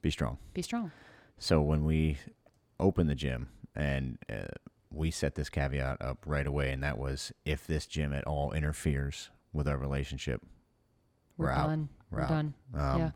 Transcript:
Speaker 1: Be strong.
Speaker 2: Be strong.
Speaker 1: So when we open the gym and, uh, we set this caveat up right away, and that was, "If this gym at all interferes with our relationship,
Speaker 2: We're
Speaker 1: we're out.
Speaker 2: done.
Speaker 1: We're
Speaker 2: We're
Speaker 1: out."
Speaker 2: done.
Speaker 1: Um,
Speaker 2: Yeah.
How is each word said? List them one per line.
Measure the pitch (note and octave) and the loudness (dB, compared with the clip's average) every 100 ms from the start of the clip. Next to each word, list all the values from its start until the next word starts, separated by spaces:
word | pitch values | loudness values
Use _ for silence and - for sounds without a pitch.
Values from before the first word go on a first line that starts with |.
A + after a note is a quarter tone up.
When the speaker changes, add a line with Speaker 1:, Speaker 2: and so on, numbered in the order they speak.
Speaker 1:
Be | D#2+ | 0
strong. | - B1+ B1+ - | 0 -2 -2 -10
Speaker 2:
Be | - | -8
strong. | F3 A#3+ G3+ - - - - - | -4 -4 -4 -8 -20 -20 -20 -10
Speaker 1:
So | - D#2+ | 4 4
when | D2 D#2 | 6 4
we | D2+ D#2 D#2 D2 - - _ _ _ _ | 4 4 4 0 -6 -20 _ _ _ _
open | F#2+ F#2+ E2 | 2 4 2
the | |
gym | C#2+ C#2 B1 B1 - - | 2 0 -2 -6 -12 -12
and, | - D2 C2+ C2+ - - | -2 0 0 -2 -6 -8
uh, | A1 G1+ G1+ - _ _ | -8 -8 -10 -16 _ _
we | D2+ D#2+ | -2 -2
set | - D#2 | 0 -2
this | - D2 | 0 -4
caveat | - C#2+ C2+ C2 C2+ | 0 0 0 -2 -2
up | B1+ C2+ | -4 -6
right | - D2 C#2 | -2 0 0
away, | C#2+ C2+ | 0 0
and | C2+ | 0
that | C#2+ A1+ | -2 -2
was, | C2+ C#2 - - | -4 -4 -6 -8
"If | - D2+ - | -2 -2 0
this | D#2+ - | -2 0
gym | - D2 | -2 0
at | C#2 | 0
all | - D2 C#2+ | -2 0 0
interferes | D#2+ D2+ D2+ D#2+ C#2 C#2 - - _ _ | 0 0 0 0 2 0 -4 -12 _ _
with | D2+ D2 | -2 0
our | C#2+ | 0
relationship, | C#2 C#2 C#2+ C2+ - A#1+ - - _ _ _ _ _ _ _ - | 0 -2 -2 -4 -2 -4 -6 -20 _ _ _ _ _ _ _ -2
Speaker 2:
We're | C3+ | 0
Speaker 1:
we're | |
out. | C3 D3+ | 2 2
Speaker 2:
done. | D#3 D3 - - | 0 -4 -8 -10
Speaker 1:
We're | - | -4
Speaker 2:
We're | |
Speaker 1:
out." | C3 | 0
Speaker 2:
done. | D#3 D3+ C#3+ - | 2 0 -4 -8
Speaker 1:
Um, | A#2+ D2 C3+ | 0 2 4
Speaker 2:
Yeah. | E3 | 2